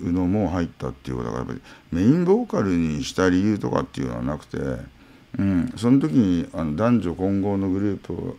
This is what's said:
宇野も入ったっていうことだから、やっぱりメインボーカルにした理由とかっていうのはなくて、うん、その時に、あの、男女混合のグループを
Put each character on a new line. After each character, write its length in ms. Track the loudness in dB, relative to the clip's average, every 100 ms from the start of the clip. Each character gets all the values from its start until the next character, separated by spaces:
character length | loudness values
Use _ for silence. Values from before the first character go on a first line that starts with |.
宇 120 | -2
野 120 | 0 2
も 240 | 0 0
入 160 | 0 -4
っ 20 |
た 200 | -4 -8
っ 40 |
て 180 | -8 -8
い 20 |
う 40 | -6
こ 60 |
と 80 | -6
だ 60 | -6
か 60 |
ら、 100 | -6
や 40 | -10
っ 20 |
ぱ 60 | -14 -20 -6
り 100 | 2
メ 0 |
イ 40 | 4
ン 140 | 4
ボ 220 | 4 2 2
ー 20 |
カ 140 | -2
ル 140 | 0 0
に 280 | 0 -2
し 100 | -4
た 160 | 0 2
理 140 | 4
由 160 | 2 0
と 100 | -2
か 120 | -2
っ 40 | -4
て 140 | -6
い 60 | -6
う 20 |
の 80 | -4
は 80 |
な 140 | -6 -6
く 100 | -8
て、 100 | -6 -6 -6 -10 -20 -20 -20 -12 -2
う 60 |
ん、 280 | 0 0 0 -2
そ 140 | 4
の 80 | 4
時 140 | 4
に、 360 | 4 4 2 0
あ 100 | -4
の、 120 | -4 0
男 260 | 2 2
女 120 | 0
混 280 | -2 0 0
合 160 | 0 -2
の 100 | 0
グ 100 | 0
ル 220 | -2 -4
ー 20 |
プ 100 | -6
を 240 | -8 -8